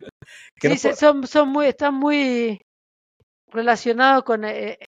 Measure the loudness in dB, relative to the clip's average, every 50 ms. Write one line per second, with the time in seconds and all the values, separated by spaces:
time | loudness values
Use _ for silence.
0 | -20 -20 -20 -20 -20 -20 -20 -20 -20 -20 _ -4 -2 -2 -2 -2 -2 -4 0 2
1 | 2 2 2 2 -2 -2 0 2 2 2 0 0 0 0 0 0 -2 -2 -2 0
2 | 0 0 0 0 0 0 -2 -2 -2 -4 -6 -8 _ _ _ _ _ _ _ _
3 | _ _ _ _ _ _ _ _ _ _ -8 -4 0 0 0 0 0 -2 0 2
4 | 4 4 4 2 2 0 -4 -4 -4 -6 -8 -8 -10 -10 -12 -14 -18 -20 _